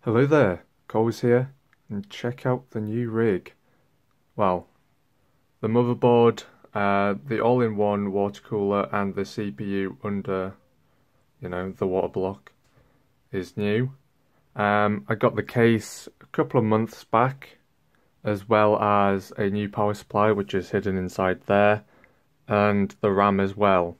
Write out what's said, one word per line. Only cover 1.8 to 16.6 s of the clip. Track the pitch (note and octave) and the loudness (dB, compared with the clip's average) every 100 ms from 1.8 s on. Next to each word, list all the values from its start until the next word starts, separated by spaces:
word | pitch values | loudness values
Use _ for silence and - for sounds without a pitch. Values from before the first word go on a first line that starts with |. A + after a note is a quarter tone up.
| _ | _
and | G2+ G2 | -12 -12
check | - A#2+ C3+ C3+ | -8 -8 -6 -4
out | B2+ - | -4 -6
the | A#2 | -10
new | G#2+ A2 A#2+ | -6 -6 -4
rig. | A2 A2+ F#2 - _ _ _ _ _ _ _ _ - | 0 0 0 -6 _ _ _ _ _ _ _ _ -2
Well, | G2 F2+ - _ _ _ _ _ _ _ _ _ | 0 0 -6 _ _ _ _ _ _ _ _ _
the | A2 | -2
motherboard, | A#2 A#2+ A#2 B2 A#2+ A#2 A2 - _ - | 0 0 2 4 6 4 2 -12 _ -12
uh, | G#2+ G2+ G2+ G2+ G2+ - | -4 -2 0 0 -4 -6
the | A2 | -2
all-in-one | A2+ B2 A#2 G#2 G#2 G2+ G2+ | 2 2 0 0 0 0 -2
water | G2 G2+ G2+ | -2 -2 -4
cooler | - G#2+ G2+ G2+ F#2+ | -8 -4 0 -2 -2
and | G#2 G2+ | -4 -4
the | F#2+ F#2+ | -6 -8
C | - G#2 | -8 -8
P | G2 G2+ | -8 -6
U | G2 F#2+ F#2+ | -4 -4 -8
under, | G#2 G2+ F#2+ F#2+ F#2+ G2 _ _ _ _ _ _ _ _ | -8 -8 -4 -6 -6 -10 _ _ _ _ _ _ _ _
you | F2+ | -10
know, | F2+ F#2+ | -8 -8
the | F#2+ G2 | -4 -4
water | F#2 F2+ | -2 -4
block | - F#2+ G2+ - _ _ _ _ _ _ _ _ | -4 -6 -6 -18 _ _ _ _ _ _ _ _
is | G2 F2 - | -10 -8 -6
new. | G#2 G#2+ C3 C3+ _ _ _ _ _ - | -2 -2 -2 -8 _ _ _ _ _ -2
Um, | G#2 G#2 G#2 G#2 - | 0 2 0 -2 -4
I | A2+ | 0
got | B2 G#2 | 0 0
the | |
case | G#2+ B2+ A#2 A2+ - - - _ | -4 2 4 2 -2 -18 -20 _
a | - | -10
couple | - D3 | -4 0
of | C3+ | 0